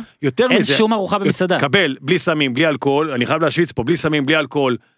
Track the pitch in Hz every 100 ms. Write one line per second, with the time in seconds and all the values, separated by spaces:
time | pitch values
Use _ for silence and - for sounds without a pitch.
0 | 233 _ 143 - 247 247 151 143 220 220
1 | 180 208 202 - 185 170 143 196 160 131
2 | 135 180 - 156 135 123 160 135 139 139
3 | 156 127 117 156 160 170 175 - 120 170
4 | 160 151 135 156 139 147 135 117 _